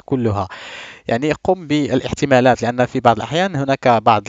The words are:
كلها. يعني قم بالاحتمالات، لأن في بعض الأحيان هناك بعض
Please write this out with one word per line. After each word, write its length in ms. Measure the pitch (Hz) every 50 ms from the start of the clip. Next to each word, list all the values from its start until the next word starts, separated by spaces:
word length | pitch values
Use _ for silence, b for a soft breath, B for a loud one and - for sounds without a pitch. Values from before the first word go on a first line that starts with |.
| -
كلها. 440 | - 139 127 120 110 101 101 95 95 B B B B B B B B B B B -
يعني 240 | 110 117 139 156 147 - _
قم 220 | - 185 185 175
بالاحتمالات، 960 | 143 147 151 143 107 117 135 - 123 117 - - 143 135 127 123 131 123 - 117
لأن 240 | 117 123 123 123
في 140 | 117 - 135
بعض 160 | 117 123 113
الأحيان 400 | 107 110 123 139 165 185 196 180
هناك 320 | 139 143 139 135 - - 127
بعض 340 | 120 110 107 120 113 107 101